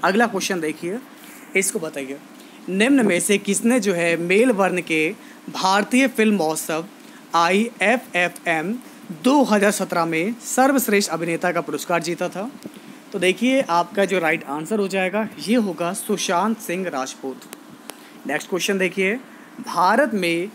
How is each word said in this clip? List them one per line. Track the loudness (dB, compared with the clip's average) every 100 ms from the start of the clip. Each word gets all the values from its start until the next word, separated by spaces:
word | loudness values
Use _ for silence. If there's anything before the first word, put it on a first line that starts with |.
अगला | 2 2 2
question | 0 -4 -4
देखिए, | -4 -6 -8 -8 -12 -20 -20 -20 -6 -2
इसको | -2 -4
बताइए, | -6 -8 -10 -12 -14 -20 -20 -18 -6
निम्न | 2 4 6 4
में | 2
से | 2 0
किसने | 0 0 2 2
जो | 2
है | 0 0 0
मेलबर्न | 2 4 4 4 2 0
के | -2 0 0 -4 -16 -18 -14
भारतीय | -2 2 2 2 2 2
फिल्म | 2 2 2
महोत्सव | 0 -2 -4 -4 -6 -14 -20 -20 -2 2
आईएफ़एफ़एम | 4 4 0 0 2 2 0 -2 -2 -2 -4 -2 -2 -6 -10 -20 -16 -2
दो | 2 4
हज़ार | 4 4 4
सत्रह | 2 -2 -2 0
में | 0 -2 -4
सर्वश्रेष्ठ | -6 2 4 4 2 2 2
अभिनेता | -4 -4 -2 0
का | -2
पुरस्कार | -4 -6 -2 -2
जीता | -2 -4 -4
था? | -6 -10 -12 -18 -18 -20 -20 -12
तो | 0
देखिए, | 0 2 2 2
आपका | 2 0 0 0
जो | 0 2
right | 0 -2 -4
answer | -8 -4 -2
हो | -2
जाएगा, | -2 -2 -2 -6 -8
ये | -2 0
होगा | 0 -2 -4
सुशांत | -6 -4 -4 0 0 0 -2
सिंह | -6 -6 -4
राजपूत। | -6 -8 -8 -12 -12 -16 -20 -20 -20 -20 -20 -20 -16 -6
Next | -6 -4
question | -4 -2 0
देखिए, | 0 0 -2 -2 -8 -20 -20 -16 -8
भारत | 0 4 4 2
में | 0 0 -2 -4